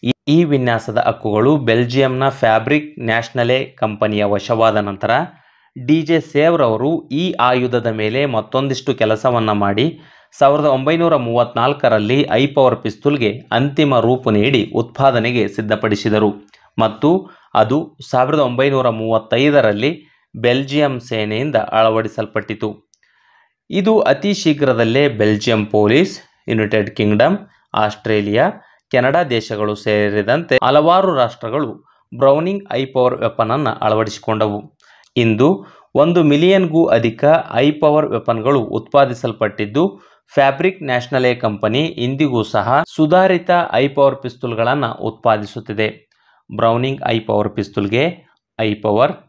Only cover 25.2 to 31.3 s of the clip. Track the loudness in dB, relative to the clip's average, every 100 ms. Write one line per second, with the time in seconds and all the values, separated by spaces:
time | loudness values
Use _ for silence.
25.2 | 0 0 0 -2 0 0 2 2 0 -4
26.2 | -20 _ -6 -2 0 -2 -2 -2 0 2
27.2 | 2 0 -6 _ _ -4 -2 -4 -2 -2
28.2 | 0 0 0 -2 _ _ _ 0 2 0
29.2 | 0 -4 -4 -4 -4 -4 -2 0 0 -2
30.2 | 0 -2 0 0 4 2 4 2 2 0
31.2 | -2